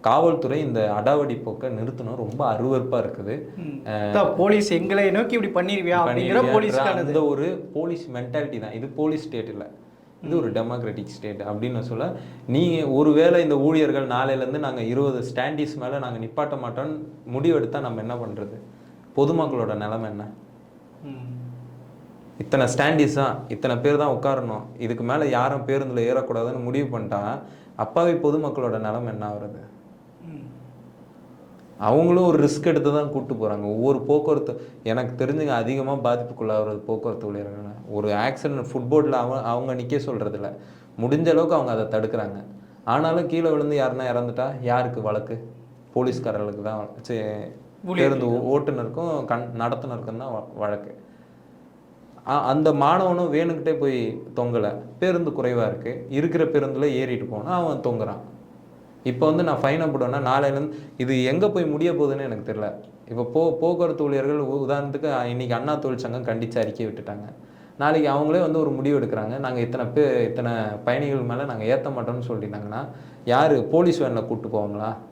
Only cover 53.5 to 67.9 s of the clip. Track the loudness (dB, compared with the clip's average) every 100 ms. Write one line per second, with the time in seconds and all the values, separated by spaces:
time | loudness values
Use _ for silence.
53.5 | 0 0 2 0 0 -2 -6 -8 -2 0
54.5 | 0 0 -4 -12 -2 0 2 0 0 0
55.5 | 2 0 -2 -6 -8 -2 0 2 2 4
56.5 | 4 2 0 0 2 0 -2 -4 -6 -2
57.5 | 0 0 -2 -2 -2 -4 -6 -12 -18 -20
58.5 | -20 -20 -20 -20 -6 -4 2 2 4 2
59.5 | 2 2 2 0 0 0 0 2 4 4
60.5 | 0 -4 -8 -14 -4 0 2 4 4 2
61.5 | 2 0 2 2 2 0 0 -4 -6 -6
62.5 | -4 -4 -6 -16 -20 -8 -4 0 2 2
63.5 | 2 0 2 0 2 0 2 2 0 0
64.5 | -2 0 -2 -2 -4 -2 0 -2 -2 -2
65.5 | -2 0 -2 -2 -4 -4 -4 -4 -4 -2
66.5 | -2 -2 -2 -6 -6 -10 -12 -12 -18 -20
67.5 | -20 -20 -2 2